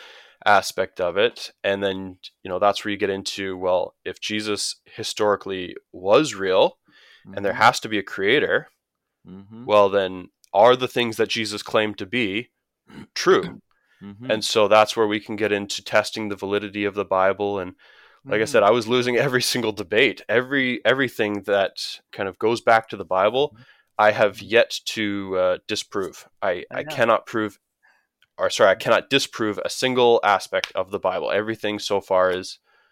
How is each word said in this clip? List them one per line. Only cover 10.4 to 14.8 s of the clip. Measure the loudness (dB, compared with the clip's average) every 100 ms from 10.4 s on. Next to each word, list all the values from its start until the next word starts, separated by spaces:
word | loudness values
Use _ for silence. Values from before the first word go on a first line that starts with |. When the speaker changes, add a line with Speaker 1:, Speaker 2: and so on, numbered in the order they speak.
| _
Speaker 1:
are | 4 6 6
the | 0
things | -2 -2 -2
that | -2
Jesus | -2 -6 -8
claimed | -2 -2 0 -4
to | -8
be | -4 -4 -6 -10 _ _ _ _ -20 -14 -2
true? | 2 2 0 -10 _
Speaker 2:
<clears throat> | _ _ _
Mm-hmm. | -20 -12 -6
Speaker 1:
And | -4
so | 0 2 4
that's | 6